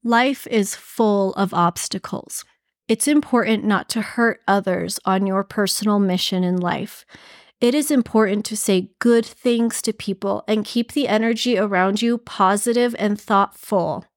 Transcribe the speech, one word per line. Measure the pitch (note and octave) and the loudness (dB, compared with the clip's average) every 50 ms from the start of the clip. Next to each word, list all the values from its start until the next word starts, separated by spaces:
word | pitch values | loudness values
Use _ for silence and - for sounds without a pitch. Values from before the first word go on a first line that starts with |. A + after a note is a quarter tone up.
Life | _ A#3 A3+ A#3 B3+ C4+ C#4 - - | _ 0 2 2 2 2 0 -4 -6
is | - - A3 G3 G3 - | -2 0 0 0 0 -4
full | - - - - - A3+ G#3+ G3+ G3+ G3 F#3+ - | -12 -16 -18 -2 0 2 2 4 2 2 0 0
of | - G3 G3 | 0 -2 0
obstacles. | - F3 F3 E3+ F3 - - - - F#3+ - - - - - - - - - _ _ _ _ _ _ _ _ | 2 2 0 0 0 -2 -10 -8 -8 -8 -8 -8 -10 -10 -10 -10 -14 -14 -14 _ _ _ _ _ _ _ _
It's | - A3+ A3 - C#4+ | -4 -2 0 0 2
important | D4+ D4 C#4+ - - A#3 A3 A3 A3 G#3 - | 2 2 2 2 0 0 2 2 0 0 2
not | G#3+ G#3 F#3 - _ | 0 0 0 -2 _
to | - A3+ | -6 -6
hurt | G#3 - - - A#3 A3+ - - _ | -6 -6 -2 0 0 0 0 -2 _
others | - G3 G3+ G3 G3 F3+ F3+ E3+ F3 F#3 - _ | 0 0 2 2 0 -2 -2 -2 -4 -6 -6 _
on | - F#3+ F#3+ G3 | 0 0 0 0
your | G3 F#3+ F#3+ | 0 -2 -2
personal | G3 _ - - G#3 F#3+ - - G3+ G#3+ G#3 G3+ | -4 _ -2 -2 -2 -2 -2 -2 0 0 2 2
mission | G3+ F#3+ F3+ F3+ - - G3 F#3 F3+ | 2 2 0 -2 -2 -2 -2 0 0
in | F3+ F3+ | 0 0
life. | F3+ F3 F3 - - - - - - - _ - - - - - - - _ _ _ | 0 -2 -2 -4 -4 -8 -10 -14 -20 -20 _ -20 -20 -20 -20 -20 -20 -20 _ _ _
It | - A#3+ B3 | 0 2 2
is | D4+ C#4+ - | 2 0 2
important | D4+ C4 A#3 - - A3 A3 F#3+ G3 G#3+ G#3+ | 0 0 0 2 2 2 2 2 0 -4 -4
to | - A3 | -6 -8
say | G#3 - - G3 F#3 F#3 - _ _ | -6 0 0 0 0 0 -4 _ _
good | - A#3+ A#3 A3+ A3+ | 2 4 4 4 2
things | - - _ _ B3 A#3+ A#3 A#3 A#3 - - | -2 -12 _ _ 0 2 2 0 -2 -2 -4
to | - A3+ | -6 -6
people | G#3+ _ - - F#3+ F#3+ - G3 G3+ G#3+ - | -6 _ -6 -6 -6 -4 -4 -4 -4 -4 -2
and | - A3 A3 G#3 | -2 -2 -2 -2
keep | - - A#3+ A#3 - | -2 -2 -4 -4 -2
the | - D4 C#4+ - | -2 -2 0 0
energy | G#3 A3 A3 A3+ A#3 A3+ - B3 B3 F#3 | 0 0 2 0 0 0 0 0 0 0
around | G#3 G#3 G3 F3+ F#3 F#3+ G3+ G#3 | 0 0 2 2 2 2 2 0
you | A#3 A#3 A#3+ A#3 | 0 0 0 -2
positive | _ - - - G3 F#3 G3+ G3+ - A#3+ A#3 A#3+ A#3+ B3 A#3 | _ -12 -2 2 2 2 4 2 0 0 0 2 0 0 0
and | - - G#3 G#3 G#3 | -2 -2 -2 -2 -4
thoughtful. | - - A3 G3 G3+ - - - - - G#3+ F#3+ E3+ E3 C#3+ G#2+ - _ _ | -2 0 2 2 2 0 -4 -20 -8 -2 0 0 0 0 -4 -6 -10 _ _